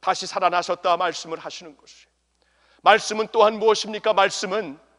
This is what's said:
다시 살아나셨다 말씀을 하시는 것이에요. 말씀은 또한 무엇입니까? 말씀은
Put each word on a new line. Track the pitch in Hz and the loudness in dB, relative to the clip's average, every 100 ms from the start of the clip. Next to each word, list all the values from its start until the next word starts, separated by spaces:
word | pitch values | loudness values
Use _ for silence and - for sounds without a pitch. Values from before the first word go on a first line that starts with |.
다시 | - 185 185 | -4 -4 -4
살아나셨다 | 202 180 175 170 175 190 170 | 0 0 0 -2 -2 0 0
말씀을 | 180 160 165 160 | 0 -4 -10 -12
하시는 | 156 - 170 139 | -12 -16 -18 -20
것이에요. | _ - _ _ _ _ _ _ _ _ | _ -20 _ _ _ _ _ _ _ _
말씀은 | 175 214 - 214 220 | 4 4 2 -6 -2
또한 | 233 214 220 | 4 4 4
무엇입니까? | 220 208 208 214 220 | 2 2 -2 -4 -2
말씀은 | 214 196 - 196 202 180 139 _ | 2 2 0 -6 -6 -6 -12 _